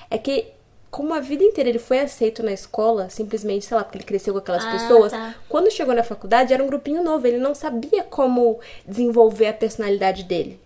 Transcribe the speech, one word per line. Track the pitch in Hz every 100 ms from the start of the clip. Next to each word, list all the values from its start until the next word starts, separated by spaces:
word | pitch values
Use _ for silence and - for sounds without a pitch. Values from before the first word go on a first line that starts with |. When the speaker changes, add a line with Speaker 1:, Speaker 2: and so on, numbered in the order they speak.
| -
Speaker 1:
É | 226
que, | 269 277 - - _ _ -
como | - 302
a | 320
vida | 262 294
inteira | 415 311 247
ele | 226
foi | - 262
aceito | 277 - 220 220
na | 214
escola, | 196 - - 220 220 185
simplesmente, | - 208 214 208 202 -
sei | 226
lá, |
porque | 202 196
ele | -
cresceu | 196 208
com | 196
aquelas | - 175 226
Speaker 2:
Ah, |
Speaker 1:
pessoas, | 226 226 233 214
Speaker 2:
tá. | 226 226 - -
Speaker 1:
quando | 302 403
chegou | - 262
na | 233
faculdade | 226 208 196 233 254 262
era |
um | 277
grupinho | 277 285 320
novo, | 330 311 240
ele | 240
não | 269
sabia | 285 311 233 285 403
como | - - 254 247 240 226 - - -
desenvolver | 202 240 233 220 208 214
a |
personalidade | 214 220 - 202 202 190 190
dele, | 180 175 - -